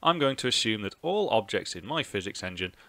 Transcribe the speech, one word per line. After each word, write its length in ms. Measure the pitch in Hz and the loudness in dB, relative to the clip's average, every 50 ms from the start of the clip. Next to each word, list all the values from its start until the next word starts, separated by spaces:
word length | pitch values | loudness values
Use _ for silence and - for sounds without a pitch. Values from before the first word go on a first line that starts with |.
| - | 4
I'm 160 | 160 170 175 | 2 2 4
going 180 | 143 135 135 | 4 2 2
to 120 | - - 127 | 2 0 0
assume 320 | 120 - - 113 110 107 | 2 2 2 2 0 0
that 140 | 104 98 - _ - | -2 -6 -8 _ -4
all 260 | 156 185 214 214 - | -2 0 0 2 4
objects 480 | - 110 107 - - 101 - - - | 4 4 2 4 -2 -2 -2 -2 -10
in 80 | 92 78 | -10 -8
my 180 | 107 143 165 147 | -6 -4 -4 -4
physics 400 | - - 101 90 101 - - - | -2 -4 -4 -4 -4 -8 -6 -8
engine 300 | 92 90 87 92 85 - - - | -8 -6 -4 -6 -6 -6 -12 -20